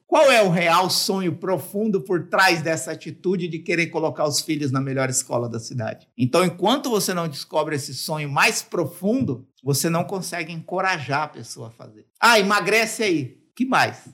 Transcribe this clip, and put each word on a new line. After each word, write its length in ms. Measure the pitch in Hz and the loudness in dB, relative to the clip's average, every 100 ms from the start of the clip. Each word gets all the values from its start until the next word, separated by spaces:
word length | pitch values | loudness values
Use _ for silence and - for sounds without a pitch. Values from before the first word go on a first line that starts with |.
| _ | _
qual 220 | 277 285 | 4 8
é 140 | 233 | 8
o 60 | 196 | 6
real 420 | 170 170 170 185 | 4 4 4 4
sonho 460 | - - 190 180 139 | 0 0 -2 -2 -4
profundo 640 | 185 185 185 202 220 190 | -2 -2 -2 -4 0 0
por 280 | - 180 170 | 0 -2 0
trás 340 | 196 190 175 | 4 4 4
dessa 280 | 156 160 160 | 0 -2 -4
atitude 560 | 160 170 135 185 185 175 | -10 -12 -6 -2 -2 -2
de 140 | 160 | -6
querer 260 | 170 170 160 | -2 -2 -2
colocar 380 | 170 156 151 156 | -2 -2 -2 -2
os 140 | 131 | -2
filhos 320 | - 156 147 | -2 -2 -2
na 80 | 135 | -2
melhor 280 | 135 135 131 | -2 -2 -2
escola 400 | 127 - 123 120 | -2 -4 -4 -4
da 120 | 113 | -6
cidade? 480 | - 135 110 - _ - | -8 -8 -8 -8 _ -4
Então, 260 | 127 170 | 0 2
enquanto 460 | 180 170 190 269 269 | 2 0 0 0 0
você 240 | 214 190 | -2 0
não 140 | 180 165 | -2 -4
descobre 480 | 135 - 156 156 147 | -6 -6 -4 -2 -4
esse 180 | 143 | -6
sonho 340 | 131 - 156 147 | -10 -6 -6 -2
mais 320 | 143 220 226 | 2 2 2
profundo, 880 | - 185 156 - 190 254 226 117 - _ | -4 -4 -4 -2 -2 0 -2 -4 -10 _
você 260 | 131 131 170 | -2 0 0
não 140 | 165 | 0
consegue 500 | 170 196 - 170 160 | -2 -6 -6 -8 -8
encorajar 720 | 165 - 185 190 175 131 143 | -10 -8 -2 0 -2 -2 -2
a 60 | 151 | -2
pessoa 400 | - 117 143 117 | -8 -16 -16 -16
a 20 | |
fazer. 380 | - 113 107 - - | -18 -20 -20 -20 0
"Ah, 220 | 220 226 | 4 6
emagrece 640 | 196 208 185 214 220 - | 4 2 2 2 2 0
aí." 360 | 214 160 123 - _ | 0 0 -2 -10 _
Que 100 | - | -6
mais? 440 | 262 180 117 110 - | 0 2 2 0 -16